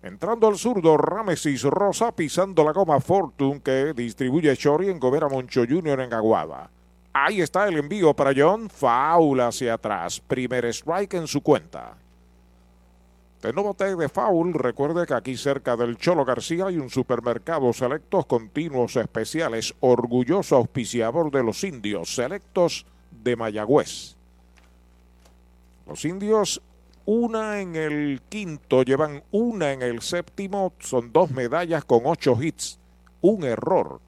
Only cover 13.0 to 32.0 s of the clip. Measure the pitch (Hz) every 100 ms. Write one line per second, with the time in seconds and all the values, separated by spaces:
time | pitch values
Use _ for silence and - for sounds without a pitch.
13 | _ _ _ _ 107 139 202 196 196 185
14 | 143 - 220 175 170 156 123 117 143 165
15 | 170 127 117 123 143 139 - 117 120 117
16 | - 175 131 120 - 165 190 175 131 131
17 | 127 120 120 117 - 160 127 113 123 151
18 | _ 190 143 123 110 139 165 135 117 127
19 | 107 - 110 156 160 113 110 - 131 123
20 | 120 120 123 185 156 139 113 - 110 120
21 | 113 139 160 139 117 98 196 135 107 101
22 | 82 - 123 196 _ - 170 - - _
23 | _ 120 113 117 113 107 107 139 - -
24 | - - _ _ _ _ _ _ _ _
25 | _ _ _ _ _ _ _ _ - 151
26 | 151 185 208 220 196 - _ _ _ _
27 | - 226 240 220 214 208 185 160 156 147
28 | 147 135 _ 214 190 151 _ 131 127 135
29 | 151 143 _ 202 240 220 151 135 123 117
30 | - 175 170 - 196 202 185 _ - 131
31 | 120 127 175 131 120 147 175 160 - 120